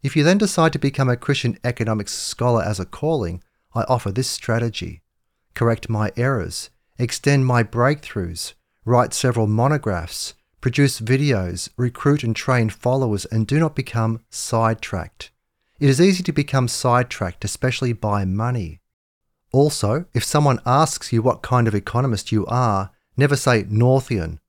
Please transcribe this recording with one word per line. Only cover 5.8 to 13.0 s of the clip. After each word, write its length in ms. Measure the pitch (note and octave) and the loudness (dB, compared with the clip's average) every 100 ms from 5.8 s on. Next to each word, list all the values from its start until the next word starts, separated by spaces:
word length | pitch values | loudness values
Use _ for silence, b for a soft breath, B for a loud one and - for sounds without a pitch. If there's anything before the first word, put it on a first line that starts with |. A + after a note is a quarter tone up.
| - | -2
my 240 | G#2+ G#2+ - | -2 -2 0
errors. 540 | B2+ B2+ E2+ - - _ _ - | -2 -2 -4 -8 -12 _ _ -6
Extend 480 | B2+ - - C#3 C3 | -4 -2 2 2 4
my 160 | B2 | 2
breakthroughs. 920 | G#2+ A#2+ B2 D3 - - F2 E2 - - _ _ - | 0 2 0 0 -6 -6 -6 -8 -12 -14 _ _ 2
Write 280 | B2 A#2+ | 2 2
several 340 | - C3 A#2 G#2+ | 0 0 2 2
monographs. 840 | G#2+ B2+ D3+ - F2+ D#2+ - - - _ _ | 2 2 0 -2 -4 -6 -10 -12 -14 _ _
Produce 400 | B2+ A#2 C#3 - | -2 2 2 2
videos. 680 | A2+ C3 D3 A2 F2+ F2+ - - | -2 0 2 0 0 -6 -10 -4
Recruit 480 | B2 - C#3+ D3 | -4 0 0 2
and 120 | A#2 A2 | 0 -2
train 340 | - B2 A2 | 0 0 0
followers, 560 | - B2 C3 | -2 -2 0